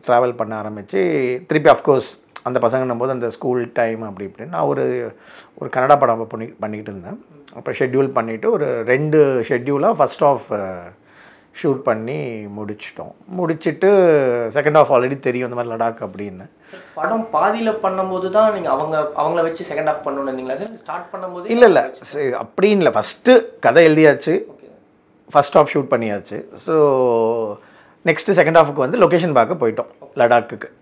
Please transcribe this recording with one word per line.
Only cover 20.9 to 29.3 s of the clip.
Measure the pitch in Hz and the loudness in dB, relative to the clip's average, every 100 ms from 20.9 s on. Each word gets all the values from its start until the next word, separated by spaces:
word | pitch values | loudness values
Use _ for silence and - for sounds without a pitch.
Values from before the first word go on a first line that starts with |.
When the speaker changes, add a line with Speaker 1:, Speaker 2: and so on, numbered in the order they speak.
| 170 180 | -12 -12
Speaker 2:
பண்ணும்போது | 190 185 175 196 | -12 -12 -12 -4
Speaker 1:
இல்ல, | 233 240 | 2 4
இல்ல, | 151 - - | 4 0 -8
சரி, | - 143 139 | -12 -6 -2
அப்படின்னு | 120 - - | -4 -4 -2
இல்ல. | 196 208 151 | 2 4 2
First | - - - 240 254 - - | 0 -4 -2 4 4 4 0
கதை | - 135 165 | 4 6 6
எழுதியாச்சு, | 156 156 135 - 185 - | 8 6 4 0 -4 -4
Speaker 2:
ஓகே. | - - - _ _ _ _ _ | -18 -20 -20 _ _ _ _ _
Speaker 1:
First | 143 139 170 | 2 4 2
half | 147 | 2
shoot | 151 127 | 0 -2
பண்ணியாச்சு. | 120 113 101 98 104 - | -2 -2 -6 -8 -14 -14
So | - - 160 147 131 127 117 113 117 110 107 _ _ _ _ - | -14 -2 2 2 4 2 2 0 -2 -4 -8 _ _ _ _ -2
Next | 156 - | -2 2
second | 180 156 165 | 4 6 6
ஹாஃப்க்கு | 151 | 4
வந்து | 143 131 240 | 2 -2 4
location | 175 165 170 | 4 4 2